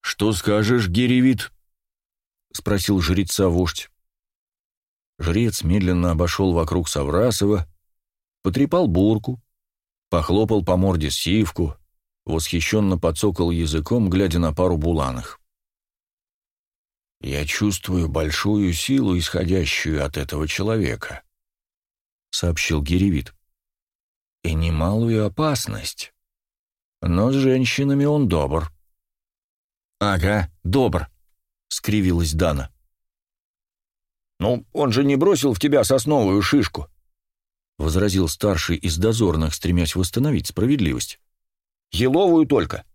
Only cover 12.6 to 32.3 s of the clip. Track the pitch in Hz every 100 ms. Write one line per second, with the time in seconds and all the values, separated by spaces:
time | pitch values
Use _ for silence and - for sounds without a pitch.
12.6 | 78 107 101 90 82 78 107 - 85 85
13.6 | 80 78 76 120 98 92 95 85 82 76
14.6 | 90 85 80 80 67 62 - - _ _
15.6 | _ _ _ _ _ _ _ _ _ _
16.6 | _ _ _ _ _ _ - 69 73 -
17.6 | 104 95 - 92 82 80 78 - 104 104
18.6 | 95 82 - 135 107 90 82 92 87 92
19.6 | 76 - 82 78 71 76 71 73 78 -
20.6 | 98 113 78 57 - - _ _ _ _
21.6 | _ _ _ _ _ _ _ - 87 80
22.6 | - 78 73 87 98 78 - _ _ _
23.6 | _ _ _ _ _ _ _ _ 85 80
24.6 | 82 78 82 107 117 110 104 113 156 131
25.6 | - 104 98 - - _ _ _ _ _
26.6 | _ _ _ _ 87 87 117 135 131 131
27.6 | 127 - 139 139 143 151 120 82 69 80
28.6 | 80 _ _ _ _ _ _ _ _ _
29.6 | _ _ _ _ 104 92 98 104 85 _
30.6 | 87 131 120 76 71 _ _ _ _ _
31.6 | _ - - 107 90 85 80